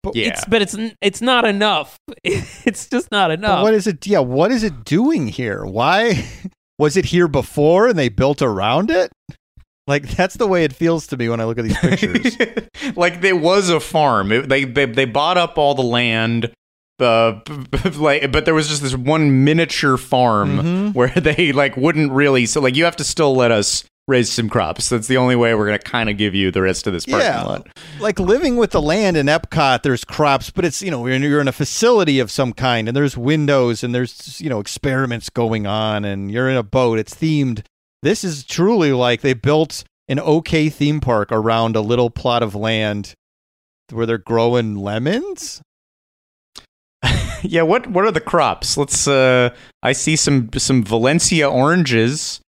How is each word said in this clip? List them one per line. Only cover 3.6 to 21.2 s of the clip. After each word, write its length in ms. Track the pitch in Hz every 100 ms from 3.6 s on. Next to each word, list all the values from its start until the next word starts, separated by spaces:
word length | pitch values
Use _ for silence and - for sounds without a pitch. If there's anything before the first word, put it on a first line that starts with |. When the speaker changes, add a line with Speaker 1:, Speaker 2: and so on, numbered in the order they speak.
Speaker 1:
what 100 | 208
is 140 | 214 208
it? 180 | 160 196
Yeah, 140 | 190
what 320 | 127 131 185
is 120 | 254
it 200 | 214 127
doing 440 | 110 160 269 320 120
here? 380 | - 120 101 101
Why 580 | 101 131 190 233 143 113 - 185
<laughs> 260 | _ _ -
was 200 | 151 170
it 80 | -
here 220 | 175 175
before 600 | 139 - - 147 180 240
and 100 | 185
they 120 | 123
built 320 | 101 131 147
around 480 | 131 98 101 139 214
it? 180 | 240 180 _ - - _ _ _ _ -
Like, 160 | 143 139
that's 260 | - 233 -
the 120 | 220
way 180 | 180 156
it 80 |
feels 340 | 127 165 165 -
to 100 | 131
me 120 | 117
when 100 | 117
I 60 | 113
look 120 | 117
at 60 |
these 140 | 113 -
pictures. 580 | 180 185 208 233 247 -
Speaker 2:
<laughs> 60 | 220 - - - 277 175
Like, 260 | 175 175
there 140 | 190 185
was 340 | 160 196 185
a 100 | 160
farm. 520 | - 160 143 110 98
It, 180 | 117 131
they, 140 | 135
they, 220 | 135 120 135
they 200 | 117 131
bought 320 | 123 156 180
up 200 | 170 -
all 180 | 143 135
the 60 |
land, 680 | 123 120 120 113 113 117 117 _ _ _ _ -
uh, 320 | 123 113 117 107
<laughs> 60 | -
b-, 200 | 147 123
b-, 180 | - 190
like, 400 | 147 151 147 143
but 140 | 143 151
there 80 |
was 140 | 160 151
just 140 | 147
this 140 | 139 131
one 480 | 127 160 151 131
miniature 540 | 143 160 160 - 147 127
farm 600 | - 131 123 104 98 98
Speaker 1:
Mm-hmm. 340 | 165 185 208
Speaker 2:
where 160 | 180 127
<laughs> 60 |
they, 360 | 165